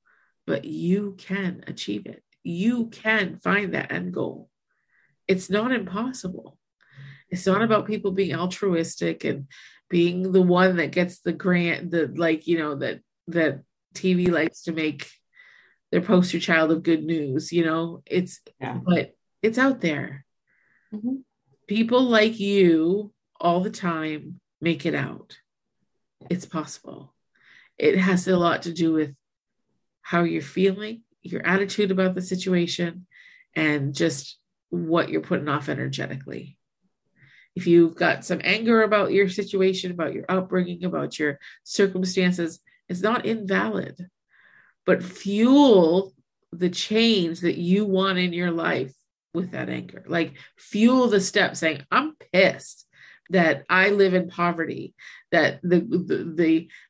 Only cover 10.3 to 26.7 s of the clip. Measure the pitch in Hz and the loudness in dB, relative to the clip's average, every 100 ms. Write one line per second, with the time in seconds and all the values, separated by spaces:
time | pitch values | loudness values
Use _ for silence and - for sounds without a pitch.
10.3 | 185 180 180 185 175 143 180 180 - 175 | 4 4 6 4 4 0 0 -2 -4 -6
11.3 | 156 180 175 170 - 175 170 143 139 170 | -2 0 2 2 -2 -2 -2 -2 -2 -2
12.3 | 156 - 165 151 139 131 - _ _ - | -2 -2 -4 -4 -4 -6 -8 _ _ -6
13.3 | 175 156 139 - _ _ - 185 180 175 | 0 0 -2 -12 _ _ -4 0 2 2
14.3 | 160 160 - - 160 156 143 - _ _ | 2 0 -4 -8 -4 -4 -6 -14 _ _
15.3 | _ _ _ _ _ _ 180 180 180 180 | _ _ _ _ _ _ -2 4 4 4
16.3 | 170 - 165 160 160 165 160 156 165 143 | 0 2 4 4 2 2 0 0 -4 -4
17.3 | 135 147 170 165 160 170 170 - 185 180 | -6 -2 -2 0 -2 -4 -10 -4 -4 -4
18.3 | - - _ 120 123 127 170 - _ _ | -10 -20 _ -10 -6 0 0 0 _ _
19.3 | _ 220 233 269 262 165 143 - 139 - | _ -2 2 0 0 -2 -4 -6 -12 -18
20.3 | _ _ _ _ _ _ 208 233 269 - | _ _ _ _ _ _ -10 -8 -8 -10
21.3 | _ _ _ - 214 226 247 254 220 220 | _ _ _ -4 -2 2 2 4 4 4
22.3 | 226 202 202 175 160 160 202 208 _ _ | 0 0 4 6 6 2 0 -4 _ _
23.3 | _ 175 175 202 - 180 160 156 151 156 | _ 0 0 -2 -4 -6 -4 -6 -8 -12
24.3 | 180 _ _ 165 156 170 147 135 - - | -18 _ _ -4 -2 -4 -4 -6 -10 -18
25.3 | - _ _ _ _ _ _ _ _ - | -20 _ _ _ _ _ _ _ _ -8
26.3 | 180 - 160 147 | -8 -6 -10 -10